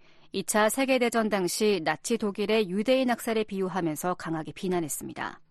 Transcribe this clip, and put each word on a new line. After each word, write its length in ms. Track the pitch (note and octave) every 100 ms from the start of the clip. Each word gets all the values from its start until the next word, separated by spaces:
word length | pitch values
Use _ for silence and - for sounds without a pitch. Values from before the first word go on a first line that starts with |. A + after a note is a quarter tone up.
| - - -
이 120 | G3
차 240 | - G#3+ G#3+
세계대전 600 | C4 C4 B3+ A#3+ A#3 A3
당시 500 | G3 F3 - G#3+ F#3+
나치 340 | D#3+ D#3 - A3+
독일의 520 | G#3 G3 G#3 A3 F#3+
유대인 400 | F#3+ A3 C4 B3+
학살에 320 | A3+ A#3+ A3 G#3+
비유하면서 680 | F#3+ F#3 F#3 E3 D3 F3+ F3
강하게 360 | E3 D#3+ D#3+
비난했습니다. 880 | - F#3 F3+ D#3 - C3 - A#2+ - -